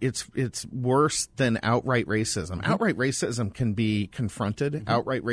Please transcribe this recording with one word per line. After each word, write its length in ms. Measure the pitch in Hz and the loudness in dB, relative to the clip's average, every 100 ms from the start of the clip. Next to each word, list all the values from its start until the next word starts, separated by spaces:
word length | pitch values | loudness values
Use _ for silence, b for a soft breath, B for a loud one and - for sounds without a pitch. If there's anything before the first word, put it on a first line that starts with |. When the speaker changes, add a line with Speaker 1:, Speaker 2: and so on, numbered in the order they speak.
Speaker 1:
it's, 260 | 127 - - | -2 -4 -8
it's 320 | - 127 - - | -4 -4 -4 -10
worse 640 | 131 123 131 151 - - - | -4 2 4 4 0 -6 0
than 220 | 131 113 | 2 2
outright 440 | - 120 127 123 107 | 2 2 2 0 2
racism. 500 | 107 110 - 82 90 | 0 0 -2 -4 -4
Speaker 2:
Mm-hmm. 100 | - | 0
Speaker 1:
Outright 240 | 196 220 110 | 2 2 2
racism 560 | 127 127 - 117 107 | 0 0 -2 0 -2
can 200 | - 120 | 0 0
be 340 | 101 110 104 98 | 2 2 2 -2
confronted. 640 | - 113 - 104 107 143 | -4 -6 -2 -4 -2 -2
Speaker 2:
Mm-hmm. 140 | 147 104 | -2 0
Speaker 1:
Outright 340 | 117 113 131 | 0 0 -2
Speaker 2:
Yep. 60 | 117 | 0